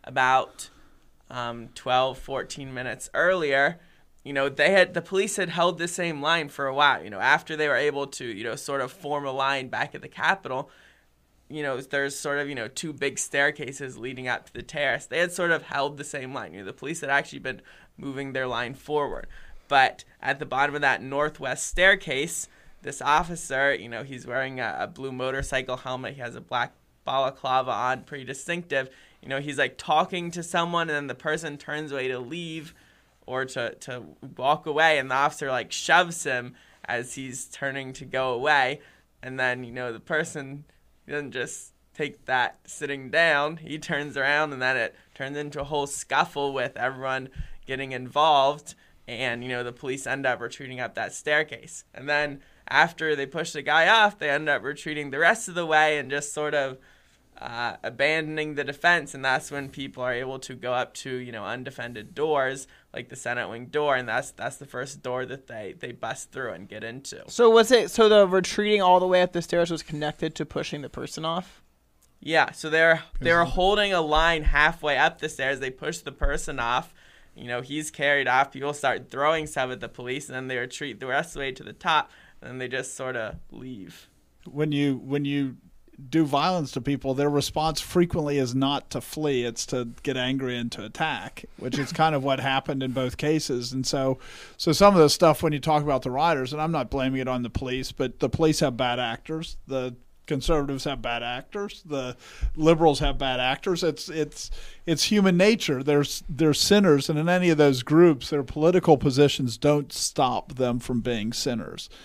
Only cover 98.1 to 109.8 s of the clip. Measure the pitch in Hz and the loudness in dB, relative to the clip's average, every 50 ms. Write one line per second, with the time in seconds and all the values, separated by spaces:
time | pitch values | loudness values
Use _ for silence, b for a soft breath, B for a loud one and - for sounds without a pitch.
98.1 | - - - 123 - - 160 160 151 - 160 139 123 110 160 123 123 123 120 113 | 0 -2 -2 -2 2 4 4 4 4 4 2 0 2 0 0 0 0 0 -2 -4
99.1 | 117 - - - 160 160 165 - - - - - 135 131 127 127 120 120 - _ | -6 -8 -8 -8 -8 -8 -8 -10 -12 -12 -10 -6 -4 -4 -4 -4 -8 -12 -20 _
100.1 | _ _ _ - 151 135 - - 165 151 143 139 139 131 - 151 139 127 120 120 | _ _ _ -4 -4 0 2 2 2 2 2 0 -4 -4 -4 -4 -4 -4 -4 -4
101.1 | 117 117 120 120 123 127 123 - - 208 202 202 - - - 160 147 139 127 127 | -2 -2 -4 -4 -6 -8 -10 -10 -8 -8 -8 -8 -10 -16 -10 -6 -6 -4 -4 -6
102.1 | 123 B B B B B B B B 156 156 160 165 156 170 156 139 139 156 135 | -10 B B B B B B B B 4 6 6 6 8 6 6 6 4 0 0
103.1 | 131 120 139 131 127 123 127 127 139 - - 196 180 170 185 160 143 - - - | 0 0 0 0 0 0 0 0 0 0 0 -2 0 2 0 0 -2 -2 -10 -8
104.1 | 156 160 151 147 - - - - B B B B B B B 170 160 143 - - | -4 -4 -4 -4 -6 -12 -10 -10 B B B B B B B -2 0 0 2 4
105.1 | 220 208 196 190 180 175 190 214 233 - - - 143 127 135 147 143 143 143 - | 4 6 6 6 6 8 6 6 6 4 2 -2 -2 0 2 4 4 4 4 2
106.1 | - - - - 156 123 165 156 143 - - - 202 208 202 175 147 139 139 - | -4 -8 -8 -8 0 4 4 4 6 4 4 6 6 8 8 8 6 6 4 0
107.1 | 160 151 160 175 180 180 180 175 160 147 147 143 135 123 120 - 151 165 175 170 | 0 0 2 2 4 4 6 4 6 8 8 6 6 4 0 4 8 8 10 8
108.1 | 151 127 - - 156 143 135 - - 151 151 170 180 185 160 170 151 120 - 143 | 8 4 0 -2 -2 -2 -2 -2 -2 2 4 6 6 6 8 6 6 6 6 2
109.1 | 123 135 147 139 - - 135 120 110 - - 147 147 147 | 6 6 6 6 4 0 -2 -4 -4 2 2 4 4 4